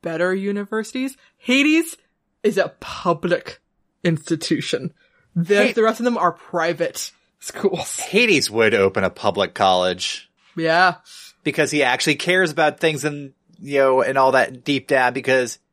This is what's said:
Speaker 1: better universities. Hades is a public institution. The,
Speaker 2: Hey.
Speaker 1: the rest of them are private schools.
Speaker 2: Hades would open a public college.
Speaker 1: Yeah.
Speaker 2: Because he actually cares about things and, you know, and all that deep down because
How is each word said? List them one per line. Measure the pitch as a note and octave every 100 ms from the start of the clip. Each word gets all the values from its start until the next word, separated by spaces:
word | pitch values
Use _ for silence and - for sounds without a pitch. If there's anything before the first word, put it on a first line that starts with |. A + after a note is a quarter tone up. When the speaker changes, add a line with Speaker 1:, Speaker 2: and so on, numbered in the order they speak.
Speaker 1:
better | F3 D#3+ F3+
universities. | F#3+ G3 G3+ G3+ A3 G#3+ B3+ C4+ - _ _
Hades | - C4 C#4+ D#4 E4 - _ _ _ _
is | G#3 F3+
a | - _
public | - - F3+ E3 F3+ F3 - - _ _ _ _
institution. | F3 D#3+ - D#3+ - D3 - - - _ _ _ _ E3+
The, | E3+ G3+
Speaker 2:
Hey. | G#3
Speaker 1:
the | A3+
rest | A3 A3
of | A#3+
them | A3+
are | F3
private | E3 - F3+ E3 E3+ E3+ - - _ _ _
schools. | - - G3 E3+ - -
Speaker 2:
Hades | - G3 A#3+ D#3 -
would | G#2+ A2
open | G#2 G2 G2
a | F#2
public | - G#2+ G2 F#2+
college. | - G2 F#2 F2+ F2+ - - - _ _ -
Speaker 1:
Yeah. | D#3+ E3 F#3 E3+ - - - _
Speaker 2:
Because | - D3 D3
he | D3
actually | B2+ C3 - C#3+
cares | - F#3 F3+
about | D3 D3+ C#3+
things | E3 D3+
and, | D3+ C#3+ C#3 _ _ _
you | C#3 C#3
know, | C3+ C3
and | A#2+ C3+
all | C3
that | C3 A#2 B2+
deep | C3+ C#3 -
down | C3+ B2+
because | B2+ C3 C3 A#2+ - _